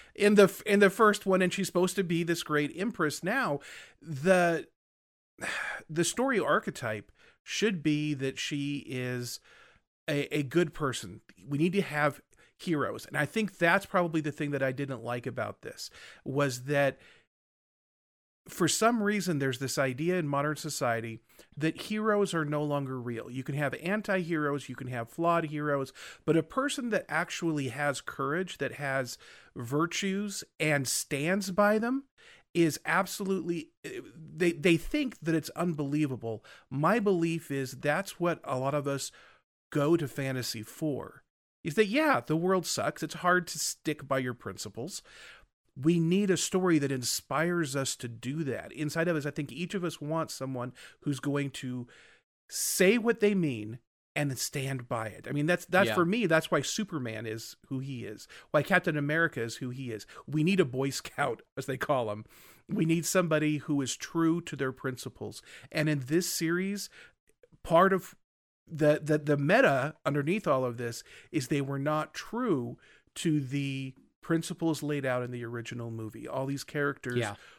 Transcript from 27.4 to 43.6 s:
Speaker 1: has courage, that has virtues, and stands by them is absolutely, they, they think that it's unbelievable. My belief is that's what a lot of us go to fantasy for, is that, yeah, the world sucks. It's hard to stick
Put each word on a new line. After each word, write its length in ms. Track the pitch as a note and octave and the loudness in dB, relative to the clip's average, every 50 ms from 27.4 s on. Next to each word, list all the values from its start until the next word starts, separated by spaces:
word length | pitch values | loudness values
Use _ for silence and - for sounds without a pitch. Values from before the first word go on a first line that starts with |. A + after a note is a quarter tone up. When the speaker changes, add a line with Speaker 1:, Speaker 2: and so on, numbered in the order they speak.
| F#3 E3 D#3 D3 C#3 B2+ | -2 0 0 0 -2 -2
Speaker 1:
has 320 | A2 C#3 D3 D3 C#3 - | -2 -2 -2 -2 -2 -2
courage, 560 | - - - - C3+ C3+ D3 F3 F#3+ F3+ - - | -6 -10 -6 -4 -2 -2 0 -2 -2 -4 -6 -4
that 160 | C#3 B2+ G#2+ | -4 -4 -4
has 440 | - D3 C#3 C3+ C3+ C3 B2 - - - - - - - - - | -4 -4 -2 -2 -2 -2 -4 -6 -12 -16 -20 -20 -20 -20 -16 -12
virtues, 880 | - B2 A#2 C3+ C#3+ D#3+ E3+ - - - G3 F#3+ G3 G#3 G#3 G3 - - - _ - | -10 -6 -2 0 2 2 2 0 -2 -2 -2 -2 -2 -4 -4 -6 -8 -10 -10 _ -2
and 280 | D#3 D3+ D3+ C#3+ C#3 A#2 | 0 2 2 2 2 0
stands 640 | - - - - D3+ C3+ C#3+ E3 F#3+ G#3 G3 F#3+ | -2 -2 -2 -2 -4 -2 0 0 0 0 0 -2
by 260 | F3+ E3+ G#3 G3+ G#3+ A3 | 2 2 4 4 4 2
them 260 | A3 A#3+ B3+ C#4 C#4 _ _ _ - - - - _ _ - | 2 0 -2 -2 -4 _ _ _ -20 -20 -20 -20 _ _ 0
is 260 | E3+ E3+ D#3+ D3 - - | 2 4 4 2 0 -2
absolutely, 840 | - D#3+ F3 G3 F3+ - - G3+ F#3+ G3 F#3 D#3 F3 E3+ E3+ C3 - _ _ - D#3+ - A#2+ - - A2 - D#3+ D3+ D3 | 0 2 2 2 0 -2 -4 -2 -2 -2 -2 0 -2 -4 -4 -6 -10 _ _ -14 -12 -10 -10 -12 -14 -16 -18 -18 -12 -4
they, 180 | D#3 F3+ E3+ - | 0 2 2 2
they 240 | D3 D3 F3+ E3+ D#3+ | 4 4 4 4 4
think 420 | - - - D4+ D4 C4 - - | 4 0 -2 0 0 -2 -4 -6
that 140 | - D#3+ E3 | -2 0 0
it's 140 | D#3+ D3+ - | 0 0 -2
unbelievable. 920 | - - F3 F3+ E3 D3 D3 C#3 C#3+ D3+ D3+ C#3 C3 A2+ - A2+ A2 G2+ - - - - - - | -4 -2 -2 -2 0 -2 -2 -2 0 0 0 0 0 -4 -6 -6 -6 -8 -10 -14 -20 -20 -14 -8
My 280 | C3+ C3+ D3 E3 G#3 A#3+ | -4 0 2 4 4 4
belief 520 | G#3 G#3 G3 F3 E3 E3+ E3 E3 D3+ - | 4 2 2 4 2 2 0 -2 -2 -4
is 220 | C#3+ C#3 C3+ B2+ C3+ | -2 -2 -2 -4 -6
that's 440 | B2 - C#3+ D3 E3+ G3 - - - | -4 -2 0 0 0 -2 -6 -6 -2
what 220 | E3+ F3 E3 - - | 0 0 0 -2 -4
a 120 | C#3 C#3 C3 | -4 -4 -2
lot 160 | C3 C3+ C#3+ | 0 0 0
of 140 | D3 C#3+ C#3+ | 0 0 -2
us 240 | C#3 C3+ - - - - - - - _ _ _ _ _ _ - | -2 -4 -4 -8 -12 -16 -20 -20 -20 _ _ _ _ _ _ -4
go 260 | - D3+ C#3+ D3 E3+ E3 | -2 0 4 4 4 4
to 100 | D#3+ B2+ | 2 0
fantasy 560 | - - C#3 C3 C3 B2+ A#2+ - - A#2 G#2+ | -4 -4 -4 -2 -2 -4 -4 -4 -6 -8 -8
for, 600 | - - - D#3+ D#3 C#3 - - - - - - _ _ _ _ _ _ _ - | -10 -8 -6 -4 -4 -4 -4 -6 -10 -14 -18 -20 _ _ _ _ _ _ _ -8
is 100 | - D3 | -2 2
that, 120 | - A3 F#3+ | 2 2 2
yeah, 340 | G#3 C#4+ D#4 D4+ C#4 B2+ - | 2 2 4 4 2 2 2
the 120 | - D#3 D#3+ | 0 0 0
world 280 | E3+ F3+ F#3+ F#3 E3 | 2 2 2 2 0
sucks. 380 | - - - G#2 D3+ D3+ - - | -2 -2 -2 -2 -2 -2 -4 -6
It's 120 | D3+ - | -8 -6
hard 300 | D#3+ - F3+ F3+ F3+ F3 - | -2 2 4 4 4 2 0
to 120 | - | -4
stick 480 | D#3+ | -6